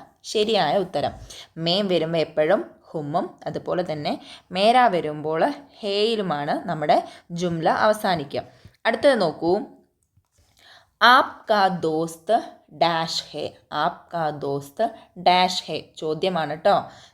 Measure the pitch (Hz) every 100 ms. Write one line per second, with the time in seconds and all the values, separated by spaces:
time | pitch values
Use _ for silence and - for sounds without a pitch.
0 | - _ - 220 214 208 156 190 185 147
1 | 131 - - - - - 165 185 202 175
2 | 160 165 151 - 156 208 - - - 165
3 | 147 165 370 - - 156 - 165 175 151
4 | 156 247 - - - 180 208 254 240 175
5 | 151 151 151 160 269 285 - - 208 202
6 | 214 220 190 147 147 247 185 156 151 254
7 | - - - 170 175 165 165 254 220 214
8 | 208 170 139 117 - - - _ - 226
9 | 277 247 170 - 165 196 277 - _ _
10 | _ _ _ _ _ _ - - _ -
11 | 220 254 302 - - 208 190 175 160 156
12 | 160 - - 233 - - _ 151 170 165
13 | 165 - - 147 147 - - 147 160 -
14 | - 170 156 147 143 143 139 - 226 -
15 | - - 175 180 180 - - 156 - -
16 | 156 156 190 175 151 156 202 170 - -
17 | -